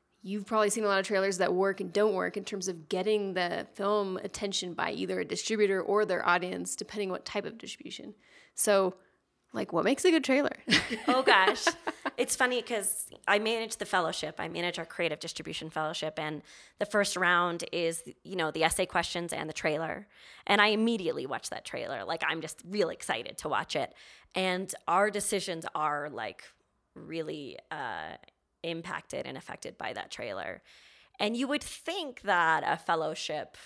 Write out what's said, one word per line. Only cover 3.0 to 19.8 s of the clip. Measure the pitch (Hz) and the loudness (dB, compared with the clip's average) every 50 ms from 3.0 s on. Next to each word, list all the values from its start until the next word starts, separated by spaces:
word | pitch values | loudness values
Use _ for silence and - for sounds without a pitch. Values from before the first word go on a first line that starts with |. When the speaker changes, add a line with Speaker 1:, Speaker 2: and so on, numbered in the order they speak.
| 185 214 214 208 202 196 175 | 2 2 2 2 2 0 0
Speaker 1:
the | 185 175 175 170 - - - - | 0 0 0 -2 -4 -6 -8 -6
film | - 196 202 208 208 196 190 185 - | -2 0 2 2 2 2 0 -2 -4
attention | - 196 - - 208 202 190 - 185 180 165 | -6 -8 -6 -6 -4 -4 -2 -4 -4 -4 -4
by | - 170 165 | -2 -2 -2
either | - 170 185 180 185 185 | -2 -2 -2 -2 -2 -2
a | 180 | -2
distributor | 175 175 175 - - 226 208 208 190 196 185 | -2 -4 -4 -2 -2 2 4 4 4 4 2
or | - - 196 208 214 | 2 2 4 4 4
their | 180 180 - - - | 2 2 2 2 4
audience, | 175 175 175 180 185 180 180 - - | 4 2 2 -2 -4 -4 -4 -6 -6
depending | - - - - 208 202 185 | -6 -8 -6 -6 -4 -4 -4
what | 180 - - | -4 -6 -6
type | - - 208 - | -6 -4 -4 -4
of | - 233 | -4 -8
distribution. | 226 - - - - - - - - - - 208 - _ _ - - - _ _ | -10 -12 -14 -12 -12 -12 -12 -12 -12 -14 -14 -16 -18 _ _ -20 -20 -20 _ _
So, | - - 220 202 196 190 180 185 - _ _ _ _ _ _ _ _ _ _ - | 0 4 4 6 6 4 4 0 -4 _ _ _ _ _ _ _ _ _ _ -6
like, | - - - | -6 -4 0
what | 170 170 175 | 0 2 4
makes | 214 277 - - | 4 4 4 6
a | 370 | 6
good | 330 311 262 | 6 4 4
trailer? | - 262 285 277 - - - - | 4 4 4 2 2 -2 -4 2
<laughs> | - - - - - 233 226 - | 4 4 4 4 0 -4 -2 0
Speaker 2:
Oh, | 247 247 262 | 2 2 4
gosh. | 262 254 233 190 190 196 - - - 339 - - - - - - - - - - | 6 8 8 8 8 6 4 4 2 0 0 0 -4 -8 -8 -6 -8 -4 -2 0
It's | 262 - - | 0 0 2
funny | - 254 254 254 240 | 4 4 4 2 0
'cause | 226 - 240 208 190 190 - - - - - - - | -2 -2 -2 -2 0 0 0 0 -2 -4 -6 -4 2
I | - 208 208 | 2 2 4
manage | 220 220 233 226 226 220 - | 4 2 0 -2 -2 -4 -6
the | - 185 | -6 -4
fellowship. | - - 185 165 160 175 - - 151 - - | 0 2 2 2 0 -2 -4 -4 -6 -6 -6
I | 160 160 | -6 -6
manage | 170 170 175 175 165 175 | -4 -2 -2 -2 -2 -4
our | 160 | -8
creative | - - - 170 160 151 - | -6 -4 -2 -2 -2 -2 -4
distribution | - 170 - - 160 165 160 - 160 160 | -6 -8 -8 -8 -8 -8 -8 -8 -10 -6
fellowship. | - 160 156 156 175 - 156 156 156 - | -4 -4 -2 -2 -2 -4 -4 -4 -4 -4
And | 156 151 156 143 - - - - - - _ - | -4 -4 -6 -8 -10 -14 -20 -20 -20 -16 _ -6
the | 202 | -4
first | - - 208 202 202 - | 0 2 2 2 2 2
round | 180 185 175 175 175 175 175 170 170 - - | 2 4 6 6 6 4 2 0 -2 -6 -4
is, | - 175 170 165 165 - - - - _ - | -2 0 0 0 0 -2 -6 -10 -14 _ -14
you | - 190 | -6 -2
know, | 180 160 151 | -2 0 0
the | 147 160 160 | 2 2 4
essay | 160 - - 185 | 4 4 2 0
questions | - - 180 170 - - 175 175 165 | 0 0 0 0 0 -2 -4 -4 -4
and | - - 151 156 | -4 -6 -6 -6
the | 160 | -6
trailer. | - - 160 151 156 | -2 0 0 0 0